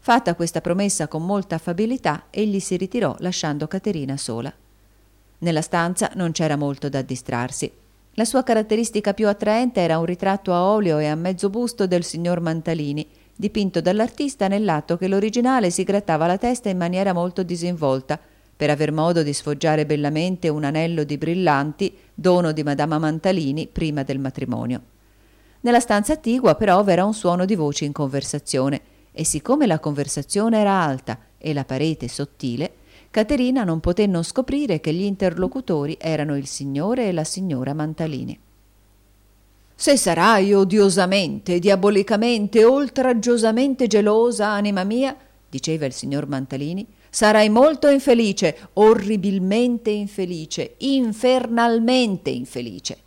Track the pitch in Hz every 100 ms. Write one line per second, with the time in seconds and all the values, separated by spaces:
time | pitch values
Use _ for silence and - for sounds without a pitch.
0 | - 233 262 170 170 - - 175 202 -
1 | 151 156 170 202 180 165 - 175 220 254
2 | 180 151 - - 214 196 - 180 190 247
3 | 185 113 175 185 165 147 156 190 214 185
4 | 135 135 - 113 127 - _ _ _ _
5 | _ _ _ _ 170 160 156 175 170 180
6 | - - 175 160 160 147 143 139 147 139
7 | 127 131 - 120 127 131 147 _ _ _
8 | _ - 226 262 254 226 214 214 226 208
9 | 208 202 214 202 208 214 254 233 170 160
10 | 165 180 190 196 - 175 185 214 196 151
11 | 151 151 175 190 202 202 240 - 190 175
12 | 175 160 175 175 170 160 156 160 147 147
13 | 156 _ _ _ 208 214 196 175 175 202
14 | 226 - 285 - 190 196 214 151 - 170
15 | 185 196 214 220 240 262 190 175 185 202
16 | 202 156 165 190 240 247 208 185 170 180
17 | 196 175 175 175 180 180 175 175 147 135
18 | 131 147 _ _ _ _ 147 147 151 156
19 | 160 170 147 143 - 147 165 156 147 151
20 | 147 156 175 180 170 151 147 156 165 170
21 | 147 143 151 175 180 139 147 151 - -
22 | _ - 170 180 170 151 147 143 151 156
23 | 156 160 190 190 147 147 - - 165 147
24 | 135 135 135 - 131 117 117 123 - _
25 | _ _ _ _ _ _ 233 240 240 208
26 | 220 208 - 247 254 156 208 185 208 170
27 | 196 214 185 175 185 208 151 143 147 143
28 | 143 139 135 147 - 139 135 139 - _
29 | _ - 156 156 - 277 269 160 156 143
30 | 143 - 143 202 220 220 202 196 160 131
31 | - 107 _ _ 151 143 135 131 156 160
32 | 117 - 143 _ 135 117 160 - _ -
33 | _ - 220 294 247 262 202 160 170 175
34 | 208 180 170 - 247 277 285 160 160 165
35 | 202 190 190 170 185 262 254 165 143 156
36 | 160 156 151 143 139 - 139 139 180 247
37 | 220 175 156 - 190 135 131 147 156 156
38 | 160 139 123 - _ _ _ _ _ _
39 | _ _ _ _ _ _ _ _ - 285
40 | - 170 190 220 196 202 196 208 196 185
41 | 180 190 175 139 - 175 180 196 196 208
42 | 202 214 233 233 208 226 220 269 277 -
43 | 254 240 233 240 220 220 277 262 240 208
44 | 208 214 240 233 208 208 208 196 190 226
45 | 269 294 - _ _ 139 - 160 143 127
46 | 135 139 139 139 135 135 143 180 220 _
47 | _ - 214 214 214 214 285 302 294 277
48 | 269 240 220 196 175 147 - - 214 220
49 | 196 214 190 196 185 208 247 233 233 208
50 | 202 - 180 175 156 - 139 - 262 269
51 | 240 214 254 262 240 233 233 233 226 254
52 | 240 190 - 131 127 - 120 90 - -